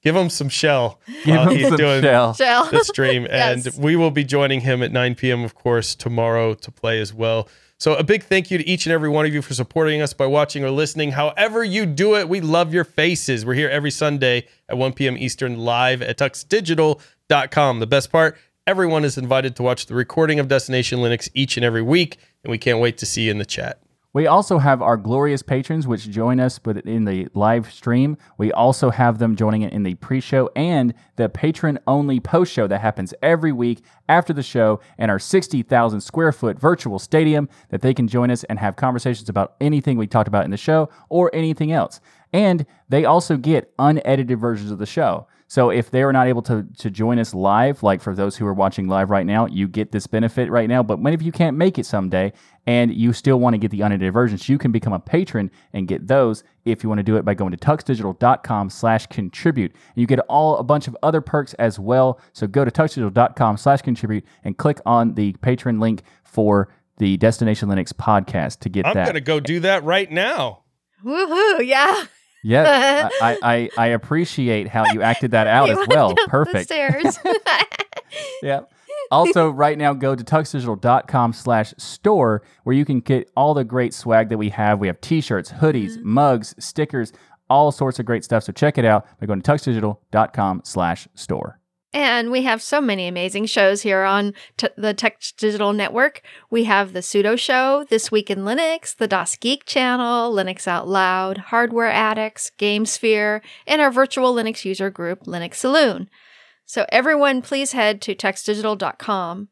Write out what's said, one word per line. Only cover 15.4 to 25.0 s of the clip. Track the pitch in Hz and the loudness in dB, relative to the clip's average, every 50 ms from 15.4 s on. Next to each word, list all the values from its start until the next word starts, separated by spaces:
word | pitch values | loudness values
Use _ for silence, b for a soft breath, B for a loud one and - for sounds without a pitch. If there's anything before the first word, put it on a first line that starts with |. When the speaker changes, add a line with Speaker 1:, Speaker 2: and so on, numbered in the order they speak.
| 135 123 120 113 | -6 -6 -6 -4
Speaker 1:
live | 113 120 120 120 127 127 131 123 | -2 -2 0 2 2 2 0 -2
at | 120 113 123 | -4 -8 -4
tux | - 143 135 - - - | -2 -4 -4 -4 -10 -4
digital | _ 190 220 190 160 165 160 160 156 147 b b b b b _ | _ 0 0 0 0 0 2 2 2 2 b b b b b _
dot | _ 151 143 135 135 | _ 2 2 2 0
com. | - 151 147 135 127 113 | 0 2 2 2 2 0
The | 113 | 0
best | 110 143 139 127 - | 0 0 0 0 2
part, | - 165 160 160 156 b b b b _ _ | 2 2 2 2 0 b b b b _ _
everyone | - 196 185 185 170 160 156 151 | -2 0 2 2 2 2 2 0
is | 143 127 | 0 -2
invited | 143 127 123 131 131 131 131 123 | -4 -2 0 0 0 0 -2 -4
to | - 123 | -2 0
watch | 123 123 - - | 0 0 -2 -6
the | _ 113 | _ -4
recording | 123 120 _ - - 160 156 156 147 | -4 -4 _ 0 0 2 2 2 0
of | 139 | 0
Destination | 131 139 131 - - 131 127 120 - 127 123 | 2 0 0 0 0 -2 -2 0 0 -2 -2
Linux | 123 117 120 117 - - _ | 0 0 -2 -2 -4 -6 _
each | 135 135 127 - | -2 -2 -2 -2
and | - 120 | -2 0
every | 120 113 113 | 0 0 0
week, | 113 120 151 180 175 147 - b b b b b _ | 0 2 2 2 2 0 -4 b b b b b _
and | - | -8
we | 117 | -6
can't | 110 - 131 120 113 | -4 0 0 2 2
wait | 120 120 113 - | 2 0 -2 -4
to | - | -8
see | - - - 113 | -6 -4 -2 -2
you | 110 | -2
in | 104 | -2
the | 104 98 | -2 -6
chat. | - - - - 123 - _ _ _ _ _ _ _ | -8 -8 -8 -8 -10 -10 _ _ _ _ _ _ _
Speaker 2:
We | _ 143 160 | _ 0 2
also | 151 151 190 202 - 190 | 4 4 4 4 2 2
have | 160 139 143 135 123 | 2 4 4 2 2
our | 120 - 120 | 2 0 0
glorious | 110 | 0